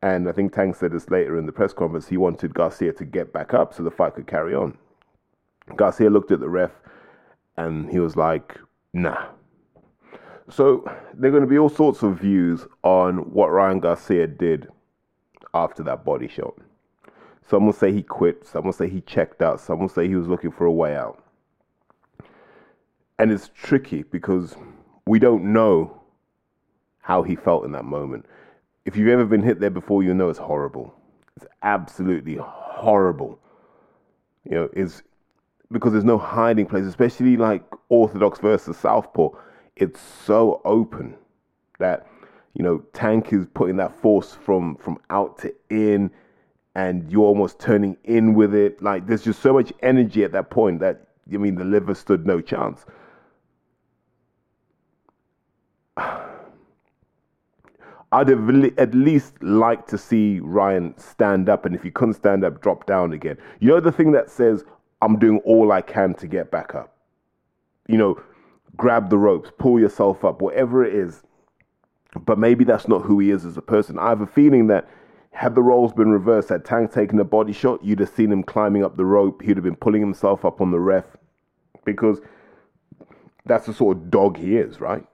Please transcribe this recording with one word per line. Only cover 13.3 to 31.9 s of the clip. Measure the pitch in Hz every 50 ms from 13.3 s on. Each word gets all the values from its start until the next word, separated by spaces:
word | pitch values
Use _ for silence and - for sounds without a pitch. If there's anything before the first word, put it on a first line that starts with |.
| -
what | - 101 80
Ryan | 82 95 98 98 95 95
Garcia | 85 87 85 - - - 101 87 82
did | 80 73 - 87 85 80 76 67 - _ _ _ _ _ _ _ _ _ _ _ _ _ _ _ - _
after | 82 85 80 - - 80
that | 76 65 64 -
body | - 71 65 60 -
shot. | - - - - - - _ _ _ _ _ _ _ _ _ _ _ _ _ _ _ _ _ _ -
Some | 101 101
will | 107 101
say | - - 98 101
he | 104 -
quit, | _ - - 92 85 82 - _
some | - - 80 80
will | 95 90
say | - - 85
he | 92 92
checked | - - - - 82 - - _ 87
out, | 82 80 80
some | - - 87 82
will | 82 73
say | - - 85 92
he | 95
was | 92 85 85
looking | 90 85 - 85
for | 80 - 87
a | 85 82
way | 82 82 76 73
out. | 71 64 57 - _ _ _ _ _ _ _ _ _ _ _ _ _ _ _ _ _ _ _ _ _ - _ _ _ _ _ _ _ _ _ _ _ _ _ _ _ _ _ _ -
And | 113 110
it's | 107 98 - - _
tricky | _ - - - 135 135 - - 76 76
because | _ - 90 - - 95 92 87 85 - - - - - _ _ _ _ _ _
we | - 107 110
don't | 110 123 117 104 87 101 107
know | 110 113 110 95 82 80 - - - _ _ _ _ _ _ _ _ _ _ _ _ _ _ _ _ _ _ _ _
how | _ - 90 92 87
he | 87 87
felt | 82 - - 87 80 -
in | 65 71
that | 65 57
moment. | 58 73 73 71 69 65 57 - _ _ _ _ _ _ _ _ _ _ _ _
If | - -
you've | 104 104 113
ever | 120 123 120
been | 104 110 107 101
hit | 120 113 87
there | 98 101
before, | 92 90 85 - 104 101 95
you | 92 90
know | 92 92 87
it's | 82 -
horrible. | - - 78 73 71 71 67 67 62 57 _ _ _ _ _ _ _ _ _
It's | - - - _ _ -
absolutely | 101 104 98 87 -